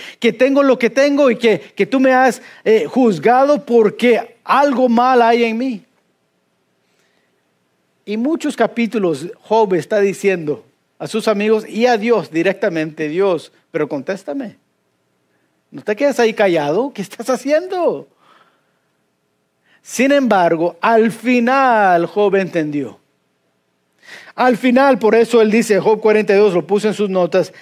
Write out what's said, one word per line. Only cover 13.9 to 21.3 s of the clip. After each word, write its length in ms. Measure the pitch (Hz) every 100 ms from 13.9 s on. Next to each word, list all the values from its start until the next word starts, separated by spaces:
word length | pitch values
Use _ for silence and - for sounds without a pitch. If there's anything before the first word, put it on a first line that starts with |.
| 147 131 190 - 143 127 - _ _ _ _ _ _ _ _ _ _ _
No 100 | -
te 140 | 165 208
quedes 240 | 285 254
ahí 140 | 226
callado, 580 | 214 202 165 147 170 269
¿qué 80 | 220
estás 280 | 185 - 240
haciendo?". 800 | 254 269 302 370 359 320 151 - _ _ _ _ _ _ _ _ _ _ _ _ _ _ _ _ _
Sin 300 | - - 269
embargo, 640 | 285 254 202 170 165 170 -
al 280 | 214 226 226
final 920 | - 233